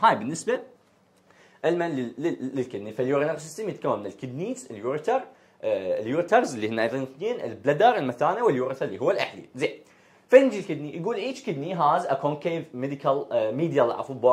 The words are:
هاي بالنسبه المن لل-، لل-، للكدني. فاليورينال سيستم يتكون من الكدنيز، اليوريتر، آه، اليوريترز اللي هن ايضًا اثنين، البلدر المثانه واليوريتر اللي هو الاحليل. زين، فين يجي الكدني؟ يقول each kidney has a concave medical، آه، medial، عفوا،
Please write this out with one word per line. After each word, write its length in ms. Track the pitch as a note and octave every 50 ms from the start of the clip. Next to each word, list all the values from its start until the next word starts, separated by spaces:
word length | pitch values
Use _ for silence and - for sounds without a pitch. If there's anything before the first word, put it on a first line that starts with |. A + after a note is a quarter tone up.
| G#3+
هاي 120 | A3+ -
بالنسبه 440 | G#2+ G#2+ B2+ E3 - - G#3+ B3+ - - - - _ _ _ _ _ _ _ _ _ _ _ _ _ - _ _ _ -
المن 240 | D#3+ F3 F3 E3+ E3+
لل-، 240 | D3 C3 B2 A#2 -
لل-، 340 | C3 D3+ E3+ - - B2 C3 C3+
للكدني. 380 | C3+ B2 - - G2 G2+ A2 G#2+
فاليورينال 480 | - B2+ C3 C#3+ C#3 D3 D#3 D#3 D3+
سيستم 280 | D3+ D#3+ - A3 A3 F#3
يتكون 300 | D3+ - - C#3+ A2+ G2+
من 60 | G#2
الكدنيز، 640 | G2 - - C3+ B2+ B2 C#3+ F#3 A#3 C4 - - -
اليوريتر، 500 | A#2 G2+ G#2+ B2+ C#3 D3+ - A3+ B3+ C4+ - - - _ _ _ _ _
آه، 400 | - A2 G#2 F#2+ F#2+ F2+ F2 F2
اليوريترز 520 | A2 A#2 C#3 E3 E3 - G#3+ B3 A#3+ - C3+
اللي 160 | G#2+ G#2+ G#2+
هن 100 | A2+ A2+
ايضًا 240 | A2 A#2 C3 C3+ C3
اثنين، 380 | C3 - - F#3+ A3+ B3 -
البلدر 540 | - - - - - - - D3+ G#3 B3 A3+
المثانه 480 | G3 C#3+ B2+ A#2 - D3 D#3+ F#3+ A3+ B3
واليوريتر 420 | G#3 C#3+ B2 C3 C3 C3+ - D#3
اللي 160 | C#3+ - F#2+
هو 100 | C3 E3+
الاحليل. 340 | - - C3 - - F#2+ - - -
زين، 240 | B2+ D3+ - - - - - _ _ _ _ _ _ _ _
فين 160 | A#3+ C4+ C#4
يجي 140 | B3+ G#3 G3
الكدني؟ 380 | - - D#3+ C#3 D3 D3 -
يقول 200 | E3+ E3 A3 A#3+
each 200 | G3+ G#3+ C4 C4
kidney 400 | - - A3+ E3 C#3 C#3+ F3+ F#3+
has 320 | E3+ D#3+ D3 D#3+ F3+ - -
a 60 | C#3
concave 680 | - D3+ D3 D3+ D3+ - F3 E3 E3+ - - - B2 C3
medical، 480 | C#3 C#3+ C#3 - C#3+ C3+ C#3+ - -
آه، 200 | A#2+ A#2 A2 A2
medial، 460 | A#2 C#3 E3+ D#3+ C3+ C#3 A#2+ A#2 - -
عفوا، 160 | - - C3+ A#2 A#2 B2+